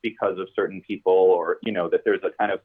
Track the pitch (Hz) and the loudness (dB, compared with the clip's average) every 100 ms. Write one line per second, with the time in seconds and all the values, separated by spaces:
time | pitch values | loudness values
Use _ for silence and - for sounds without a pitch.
0 | 117 113 104 92 95 - 98 95 92 98 | -8 -4 -4 -4 -8 -4 -4 -6 -10 -4
1 | - 95 92 90 82 - 113 98 85 - | 2 4 6 4 0 -4 -4 -4 -2 0
2 | - 95 95 - 104 95 | 0 -2 -2 -4 -4 -4